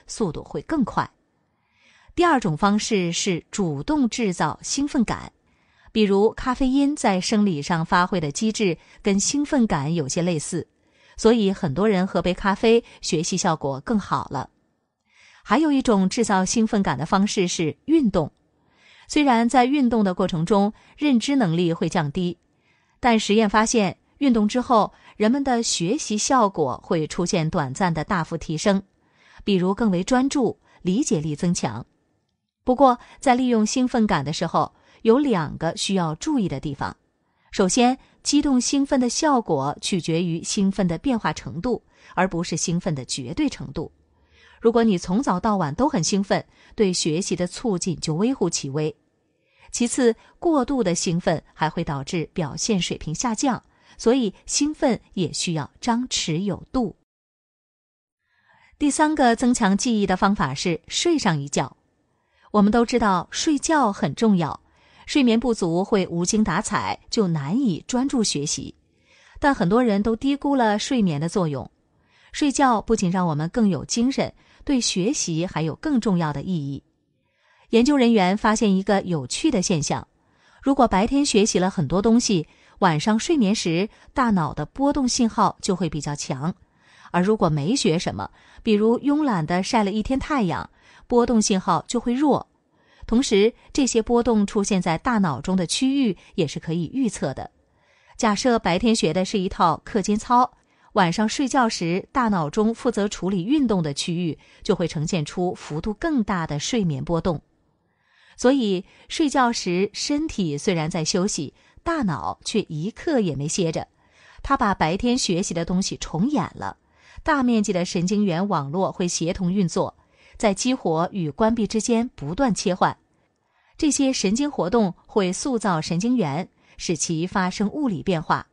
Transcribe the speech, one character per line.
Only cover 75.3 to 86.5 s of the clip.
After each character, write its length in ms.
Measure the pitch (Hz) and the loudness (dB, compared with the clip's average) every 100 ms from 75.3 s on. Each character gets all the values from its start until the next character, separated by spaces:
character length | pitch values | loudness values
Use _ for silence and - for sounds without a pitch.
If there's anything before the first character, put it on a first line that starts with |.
| 160 175 | -4 -4
还 160 | 156 | -4
有 120 | 160 - | -4 -4
更 240 | 311 262 | -2 0
重 180 | 220 175 | 2 0
要 140 | 160 | 0
的 100 | 139 | -4
意 100 | 180 | -4
义。 300 | 175 139 139 - _ _ _ _ _ _ _ _ | -4 -6 -10 -14 _ _ _ _ _ _ _ _
研 120 | 226 | 2
究 140 | 247 285 | 4 4
人 160 | 240 | 6
员 240 | 226 180 208 | 4 4 2
发 180 | 220 214 | 2 2
现 200 | 214 190 | 2 2
一 60 | |
个 200 | 190 196 | 2 0
有 260 | 185 165 123 | 0 -4 -4
趣 240 | - 320 | -2 0
的 100 | 226 | 0
现 200 | - 165 | 0 0
象： 240 | 143 139 - _ _ _ _ _ | -2 -6 -8 _ _ _ _ _
如 120 | 269 | 0
果 140 | 277 233 | 4 4
白 180 | 190 214 | 4 2
天 200 | 277 285 | 2 2
学 200 | 202 196 | 4 4
习 140 | 185 | 2
了 100 | 185 | 0
很 180 | 196 135 | 0 0
多 140 | 175 | 0
东 180 | 220 233 | 4 4
西， 280 | - 185 - _ _ - | 2 0 -2 _ _ 0
晚 200 | 190 151 | 0 2
上 200 | 220 220 | 2 0
睡 160 | - 320 | 2 2
眠 180 | 196 | 2
时 360 | 226 - 170 - - - | 2 0 0 -2 -6 -8
大 160 | - 240 | -2 2
脑 240 | 190 147 | 2 0
的 120 | - 151 | -4 -8
波 280 | - 277 | -2 0
动 140 | 294 254 | 2 0
信 220 | - 226 | 2 0
号 280 | - 196 - | 2 0 0
就 140 | - 180 | -2 -2
会 140 | 170 | -2
比 100 | 156 | -4
较 160 | 143 143 | -6 -6
强； 400 | - 135 156 | -6 -6 -6